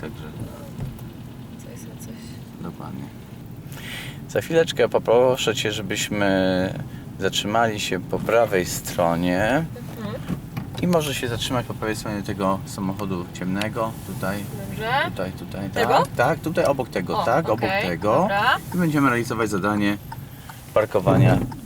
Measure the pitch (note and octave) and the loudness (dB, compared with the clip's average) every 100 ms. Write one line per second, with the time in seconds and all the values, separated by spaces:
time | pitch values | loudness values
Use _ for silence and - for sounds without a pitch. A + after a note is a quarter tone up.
0 | D#2 D2 D2+ D2+ - - - - - - | -10 -10 -12 -10 -10 -10 -12 -8 -8 -8
1 | - - - - - - - A#2+ - - | -12 -12 -14 -14 -14 -14 -14 -14 -14 -14
2 | - - - - - - F2 - D2+ C2+ | -14 -14 -14 -14 -14 -12 -12 -10 -10 -10
3 | C#2 - - - - - - - - - | -12 -14 -16 -16 -14 -14 -14 -12 -12 -10
4 | - - - - - E3 E3 - A2+ A#2 | -10 -12 -6 -4 2 2 4 2 2 2
5 | - A#2 B2+ B2+ - G#2+ A2 G#2 F#2+ G#2 | 4 6 6 4 0 0 -2 -2 -4 -4
6 | - G#2 G2+ F#2+ F#2 F#2 F#2 - - - | -2 2 4 4 4 2 0 -2 -8 -10
7 | - - F#2+ - G2 A2 A#2 G#2 - F#2 | -12 -2 0 0 2 4 4 2 -2 -2
8 | - F2+ - A2+ A2+ G2 F2 - - - | -2 -2 4 4 6 4 2 -2 -4 2
9 | E2+ E2+ F2+ F2+ G#2+ C#3 E3 - - - | 2 4 2 4 4 2 0 -6 -10 -8
10 | G#3 A3+ - - - - - - F3+ E3+ | -8 -8 -6 -8 -6 -8 -8 -2 2 4
11 | D3+ B2+ B2 A#2 - B2+ A#2 A2 A2 G#2+ | 2 -2 -2 -2 0 -2 -2 -4 -2 -2
12 | A2+ G#2 G2 G2 G2 F#2+ - - F#2+ G2 | -4 -4 -4 0 0 0 -4 -4 -4 -2
13 | G2+ F#2 F2 - F2+ G2 G#2+ A2 A2+ A2+ | -4 -4 -6 -6 -2 -2 -2 -2 -4 -4
14 | - - F#3+ F#3+ G3+ - G3 - A3+ C4 | -10 -4 -4 -4 -6 -8 -8 -6 -2 0
15 | E4 - F#2 - F2+ F#2+ G2 - A#2 C3+ | 0 -2 -4 -6 -8 -6 -4 0 4 4
16 | - - B2+ D#3 D#3 E3 D#3+ C#3 A#2 G2+ | 2 2 2 2 0 2 2 2 0 -2
17 | F2+ E3 E3+ C3+ D#3+ A2 A2 G2 G3 E2 | 0 2 4 4 4 2 2 2 0 0
18 | G#2 B2+ F#3+ G3+ A3+ - - F3+ E3+ D3 | 4 4 4 4 4 2 0 0 2 4
19 | C#3 A#2+ A2+ A2+ A2 G2+ G2 G#2 G2+ G#2 | 4 4 0 0 2 2 2 2 2 0
20 | - - - - - - - A2 A2 G#2 | -6 -12 -12 -14 -16 -16 0 2 4 4
21 | F#2 F#2+ - F2 - - | 6 6 8 6 2 -6